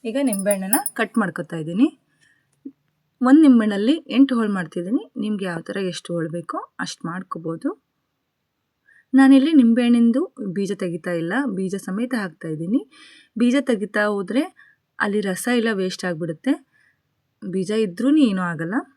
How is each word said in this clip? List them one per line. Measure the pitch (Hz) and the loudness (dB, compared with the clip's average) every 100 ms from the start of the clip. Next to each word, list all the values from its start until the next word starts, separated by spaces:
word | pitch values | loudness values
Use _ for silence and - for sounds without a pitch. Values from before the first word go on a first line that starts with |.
ಈಗ | 233 240 | -6 -2
ನಿಂಬೆಹಣ್ಣನ್ನ | 277 202 196 196 190 254 403 - | -2 -2 -2 -4 -2 -4 -4 -4
ಕಟ್ | 214 - | -2 0
ಮಾಡ್ಕೊತಾ | 196 160 160 165 | -2 -4 -8 -8
ಇದ್ದೀನಿ. | 156 180 285 _ _ _ _ _ _ _ 277 _ _ _ _ _ | -6 0 0 _ _ _ _ _ _ _ -20 _ _ _ _ _
ಒಂದ್ | 247 285 | 6 8
ನಿಂಬೆಹಣ್ಣಲ್ಲಿ | 302 240 214 202 214 320 - 226 | 8 6 4 0 0 0 -2 2
ಎಂಟು | 269 240 | 2 2
ಹೋಳು | 214 196 | 0 -2
ಮಾಡ್ತಿದ್ದೀನಿ. | 165 185 175 269 453 - | -4 -8 -4 -6 -6 -8
ನಿಮ್ಗೆ | 214 208 190 | -6 -4 -4
ಯಾವ | 170 | -6
ಥರ | - 196 190 | -8 -6 -4
ಎಷ್ಟು | 165 - | -6 -8
ಹೋಳು | 170 160 | -6 -4
ಬೇಕೋ | 170 160 330 494 - | -6 -8 -10 -10 -10
ಅಷ್ಟು | 175 - 170 | -10 -8 -10
ಮಾಡ್ಕೋಬೋದು. | 175 - - 165 165 285 427 _ _ _ _ _ _ _ _ _ _ _ _ _ | -10 -10 -10 -8 -6 -8 -10 _ _ _ _ _ _ _ _ _ _ _ _ _
ನಾನಿಲ್ಲಿ | 262 269 269 277 311 | 6 8 8 8 6
ನಿಂಬೆಹಣ್ಣಿಂದು | 233 226 240 240 233 233 359 - 208 175 | 6 4 4 4 4 2 -2 -6 -8 -6
ಬೀಜ | 196 196 | -6 -4
ತೆಗಿತಾ | 185 165 175 | -6 -6 -6
ಇಲ್ಲ, | 175 165 220 277 190 | -4 -2 -2 -4 -4
ಬೀಜ | 190 196 - | -4 -6 -6
ಸಮೇತ | 190 247 | -6 -4
ಹಾಕ್ತಾ | 247 190 - 165 | -4 -6 -8 -10
ಇದ್ದೀನಿ. | 156 170 240 427 - - - _ - | -8 -2 -2 -4 -20 -20 -20 _ 0
ಬೀಜ | 240 269 262 | 2 2 0
ತೆಗಿತಾ | 220 196 214 | -2 -2 -2
ಹೋದ್ರೆ | 208 202 185 233 349 _ - _ _ - | 0 -2 -2 -2 -4 _ -20 _ _ -6
ಅಲ್ಲಿ | 208 208 | -2 -2
ರಸ | 196 180 - 247 | -2 -4 -2 0
ಎಲ್ಲ | 226 | 0
ವೇಸ್ಟ್ | 202 185 185 | -2 -4 -4
ಆಗ್ಬಿಡುತ್ತೆ. | 180 160 170 165 - 294 _ _ _ _ _ _ _ _ | -6 -6 -6 -6 -4 -4 _ _ _ _ _ _ _ _
ಬೀಜ | 202 185 185 220 214 | -8 -6 -2 -2 -2
ಇದ್ರೂ | 175 247 311 254 | -2 2 4 4
ಏನೂ | 190 | 2
ಆಗಲ್ಲ. | 175 160 165 233 - | -4 -6 -4 -4 -6